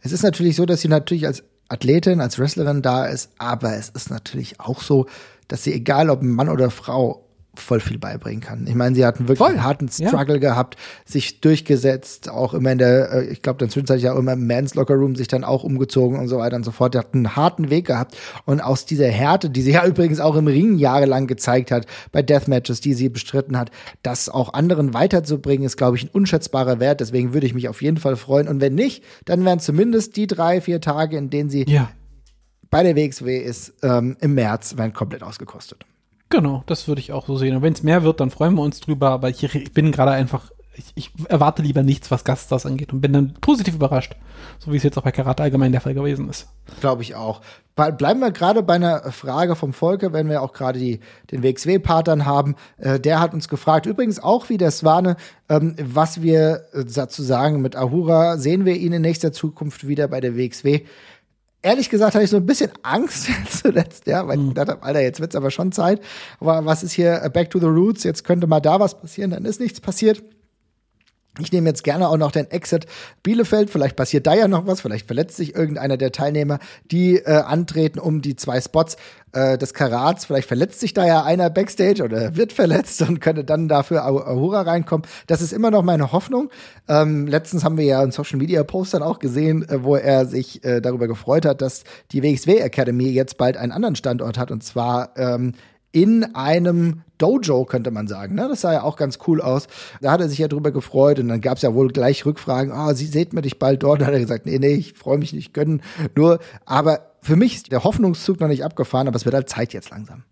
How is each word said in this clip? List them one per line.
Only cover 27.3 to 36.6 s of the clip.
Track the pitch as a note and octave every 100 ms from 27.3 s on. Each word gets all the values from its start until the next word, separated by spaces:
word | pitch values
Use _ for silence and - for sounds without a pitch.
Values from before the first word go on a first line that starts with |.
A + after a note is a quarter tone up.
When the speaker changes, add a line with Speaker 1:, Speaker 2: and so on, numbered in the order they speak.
Speaker 1:
würde | C3+ C3+
ich |
mich | A#2+ B2
auf | -
jeden | C#3+ D#3+
Fall | C#3+ B2+
freuen. | - C#3 D3
Und | C#3+
wenn | C#3
nicht, | C#3 C4 - - - -
dann | F3+
wären | F#3 F3+
zumindest | D#3+ D3 A3+ A3+ G#3+ -
die | G#3
drei, | F3+ E3 F3+
vier | F3 E3+
Tage, | D#3+ D3 D#3 D#3
in | C#3
denen | D3 D3
sie | C#3 C3+
Speaker 2:
Ja. | D3 B2 - - - _ _ _ _ _
Speaker 1:
bei | D3+
der | F3+ D3+
W |
X | D3+ C3 B2+
W | B2+
ist, | B2 A#2 - _
ähm, | C3+ B2 A#2+ C3
im | D#3
März, | C#3 A2 A2+ - B2
werden | A2+
komplett | - G#2 F#2
ausgekostet. | F2+ - - - - - - _ _ _ _
Speaker 2:
Genau, | D#4+ D3 C3+